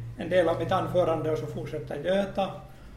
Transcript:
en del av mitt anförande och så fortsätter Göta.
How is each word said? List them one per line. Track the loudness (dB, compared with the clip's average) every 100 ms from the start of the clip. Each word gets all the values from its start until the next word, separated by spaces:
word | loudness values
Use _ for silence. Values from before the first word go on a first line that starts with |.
| -10 -8
en | 2
del | 4 4
av | 2
mitt | 2
anförande | 0 2 4 4 2 0
och | -2
så | -4
fortsätter | -6 -6 -8 -6 -4
Göta. | 0 2 0 -2 -2 -4 -14 -18 -18